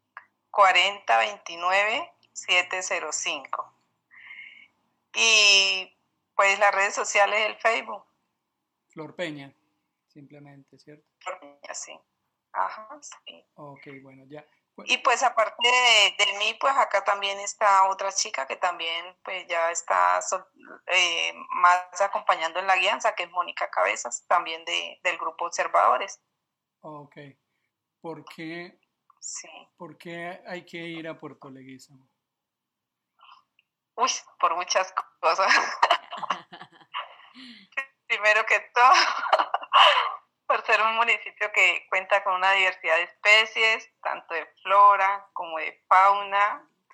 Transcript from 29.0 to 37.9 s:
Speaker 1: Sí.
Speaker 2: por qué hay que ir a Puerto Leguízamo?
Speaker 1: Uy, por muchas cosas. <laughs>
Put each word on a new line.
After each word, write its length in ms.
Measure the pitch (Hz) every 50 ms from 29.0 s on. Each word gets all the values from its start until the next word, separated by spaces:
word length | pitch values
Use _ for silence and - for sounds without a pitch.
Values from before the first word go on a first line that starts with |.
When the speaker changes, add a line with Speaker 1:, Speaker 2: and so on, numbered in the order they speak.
| _ _ _ _
Speaker 1:
Sí. 280 | - - - - - 170 156 165 170 _ _
Speaker 2:
por 220 | _ 180 160 151 -
qué 420 | - 175 170 170 170 175 185 - -
hay 180 | 226 180 180 170
que 120 | - - 170
ir 300 | 165 170 165 165 156 165
a 100 | 151 -
Puerto 320 | 151 147 139 - - 139
Leguízamo? 580 | 131 131 131 131 131 127 - _ 143 131 131 _ _ _ _ _ _ _ _ _ _ _ _ _ _ _ _ _ _ _ _ _ _ _ - - - _ _ _ _ _ _ _ _ _ _ _ _
Speaker 1:
Uy, 140 | - 240 254 - - - - _ _
por 160 | - 170 165
muchas 400 | 175 175 - - 202 185 - - - - - _ _
cosas. 320 | - 160 170 185 196 208 -
<laughs> 1300 | - - - - - - - - - - - - 208 - - - 170 - _ 180 170 180 - 165 - 165 _ - - - - - - - - _ 254 262 247 226 208 196 _ _ 269 269 -